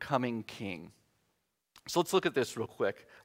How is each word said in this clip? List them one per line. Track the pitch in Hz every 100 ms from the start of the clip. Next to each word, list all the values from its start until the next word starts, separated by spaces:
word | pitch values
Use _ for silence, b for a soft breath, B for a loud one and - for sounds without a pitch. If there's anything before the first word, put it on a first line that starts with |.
coming | - 139 123 117
king. | 107 - 98 85 85 - _ _ _ _ _ _ _ - -
So | 170
let's | 170
look | 185 175
at |
this | 135 117 -
real | 110
quick. | - 104 - - B